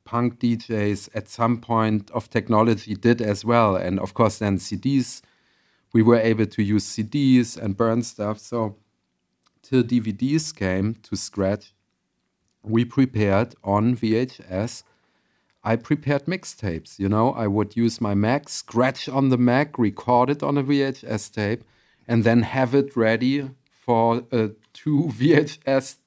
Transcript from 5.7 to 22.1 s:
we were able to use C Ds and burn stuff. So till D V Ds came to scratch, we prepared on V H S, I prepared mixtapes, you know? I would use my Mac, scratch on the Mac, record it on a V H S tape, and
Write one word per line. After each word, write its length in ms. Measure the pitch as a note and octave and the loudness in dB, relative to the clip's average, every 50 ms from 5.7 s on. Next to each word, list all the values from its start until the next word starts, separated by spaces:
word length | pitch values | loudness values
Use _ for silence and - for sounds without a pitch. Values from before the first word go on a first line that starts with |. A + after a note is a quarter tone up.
| _ _ _ _ - | _ _ _ _ 2
we 80 | A#2 | 4
were 180 | A2 A#2 A#2+ A#2 | 6 6 6 4
able 280 | A2 A2+ A2 G#2+ G#2+ | 4 2 2 2 0
to 160 | G2+ - - G#2+ | -2 -2 -2 -2
use 200 | G2 G#2+ G#2 - | 0 0 0 -2
C 200 | - - - G#2+ | -4 -6 -8 -6
Ds 520 | G#2+ - D3 C#3 C3+ B2+ B2 A#2+ A#2 - | -4 -2 0 4 4 4 4 4 0 -4
and 220 | - A2 G#2 G2 | -8 -6 -4 -2
burn 240 | G2 A#2 A2+ A2+ A#2+ | 0 0 0 0 -2
stuff. 380 | A2+ - - - G#2 G#2 A2 G#2+ | -4 -6 -8 -8 -6 -6 -6 -8
So 360 | - - B2 A#2 A2 G#2 G2+ _ _ _ _ _ _ _ _ _ _ _ _ _ _ _ _ _ | -10 -8 -6 -4 -4 -6 -8 _ _ _ _ _ _ _ _ _ _ _ _ _ _ _ _ _
till 220 | _ _ C3 C3 A#2+ | _ _ 0 0 2
D 160 | A#2+ B2 A#2+ | 2 0 -2
V 120 | G#2+ A2 | -2 -2
Ds 400 | G2+ - B2+ C3+ D3 D#3+ D#3 - | -4 -4 -2 -2 -2 -2 -2 -6
came 440 | - - G2+ F#2 F#2 F#2+ G2+ G#2+ A2+ - - | -6 -4 -2 -2 0 0 -2 -2 -4 -8 -10
to 120 | - G2+ | -10 -8
scratch, 580 | F#2+ - - - G2+ F#2+ F#2+ G#2 G#2+ - - _ _ _ _ _ _ _ _ _ _ _ _ _ _ _ _ _ _ - | -8 -8 -6 -4 -2 -2 -2 -2 -4 -8 -14 _ _ _ _ _ _ _ _ _ _ _ _ _ _ _ _ _ _ -6
we 200 | G#2+ A2 A2+ A#2+ | -2 0 0 0
prepared 720 | A#2+ - C#3 C3 C3 - G#2+ G#2 G2+ F#2+ G2+ A#2+ B2 - - - | 0 0 0 0 2 2 0 2 2 2 2 0 -2 -6 -8 -4
on 300 | G2 G2+ G#2 G#2+ A#2+ B2 | -2 0 2 2 0 0
V 220 | A2+ A#2 G#2+ A2 | 0 0 0 0
H 260 | A2+ B2+ B2+ - - - - | 0 -2 -4 -8 -14 -12 -8
S, 340 | F#2 F#2 G#2+ A2+ - - - _ _ _ _ _ _ _ _ _ _ _ _ _ _ _ - | -6 -4 -4 -6 -8 -12 -18 _ _ _ _ _ _ _ _ _ _ _ _ _ _ _ -4
I 120 | G#2+ A2+ | -2 -2
prepared 500 | A#2 - - D3+ D3 - C3+ C#3+ C#3 - | -2 -2 -2 -4 -2 0 -2 -2 -2 -2
mixtapes, 720 | E3 F#3 F#3+ - - - - - F#2+ E2 D#2+ - - - | -4 -8 -6 -8 -12 -12 -8 -6 -6 -6 -6 -10 -12 -8
you 100 | - G2 | -4 -2
know? 240 | G2 G#2 G#2+ A2+ C3 | 0 2 2 2 2
I 140 | - - A2+ | 0 -2 -2
would 320 | G#2 G2 G#2+ G#2 G#2 - | -2 0 0 -2 -2 0
use 240 | A#2+ A#2 A2+ A2+ - | 0 0 0 0 -2
my 140 | A2+ G#2 G2+ | -4 -2 0
Mac, 340 | G2+ G#2 A2 B2+ D3 - - | 0 2 2 0 0 -2 -6
scratch 580 | - - - - - A#2 B2+ C3 B2+ - - | -10 -10 -10 -4 0 0 0 0 -2 -4 -8
on 220 | - B2+ C3+ C#3 C3 | -6 -2 0 2 2
the 80 | B2+ | 2
Mac, 400 | A#2+ B2 A#2+ A#2+ C3+ D3+ D3 - | 4 4 4 4 2 0 0 -2
record 540 | - A#2 G#2 G2+ - - - B2 A#2+ B2 B2+ | -2 -2 0 -2 -2 0 2 2 4 2 2
it 100 | D3 D3 | -2 -2
on 160 | C#3+ C#3+ C#3+ | -4 -2 -2
a 60 | C#3+ C3+ | -2 0
V 180 | C3+ D3 C#3 | 0 0 0
H 240 | C#3 C3+ C3 - - | 0 -2 -4 -8 -8
S 220 | - A2+ G#2+ - - | -6 -6 -6 -6 -6
tape, 340 | - A2 G#2 G2+ A2+ - - _ _ _ _ _ _ _ _ | -6 -4 -2 -2 -4 -6 -8 _ _ _ _ _ _ _ _
and 200 | - | 0